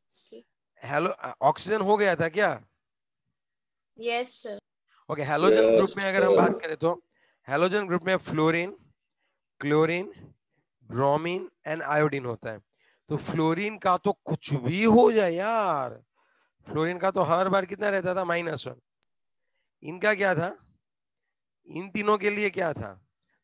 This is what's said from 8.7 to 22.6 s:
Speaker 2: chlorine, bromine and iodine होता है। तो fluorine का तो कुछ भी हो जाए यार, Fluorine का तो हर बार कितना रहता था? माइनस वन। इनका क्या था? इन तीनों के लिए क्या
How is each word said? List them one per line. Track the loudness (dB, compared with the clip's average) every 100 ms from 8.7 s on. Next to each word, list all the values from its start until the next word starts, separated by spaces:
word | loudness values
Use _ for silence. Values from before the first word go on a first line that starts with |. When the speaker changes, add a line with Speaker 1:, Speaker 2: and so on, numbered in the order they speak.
| -8 _ _ _ _ _ _ _ -10
Speaker 2:
chlorine, | 0 2 2 0 -6 -12 -20 _ _ _ _ _ -8
bromine | 0 2 2 0 -6 -8 _ -10
and | -8
iodine | -2 0 0 0
होता | -6 -8 -10
है। | -12 -16 _ _ _ -8
तो | -8
fluorine | -4 -2 0 0 -4 -2
का | 0 0
तो | 0 -4
कुछ | -4 -6 -4
भी | -4 -2 2
हो | 6 8 6
जाए | 6 2
यार, | 0 -2 0 0 -2 -4 -10 _ _ _ _ _ _ -8
Fluorine | -4 -2 0
का | 0
तो | 0
हर | 2 2 2
बार | 0 -2
कितना | -4 -2
रहता | 0 -2
था? | -2
माइनस | -2 -2 -4 -8 -10
वन। | -14 _ _ _ _ _ _ _ _ _ _
इनका | -14 -4 -2
क्या | 0 0
था? | 0 -2 -6 _ _ _ _ _ _ _ _ _ _ -14
इन | -12 -8
तीनों | -4 0 2
के | 0
लिए | -2 -2
क्या | -2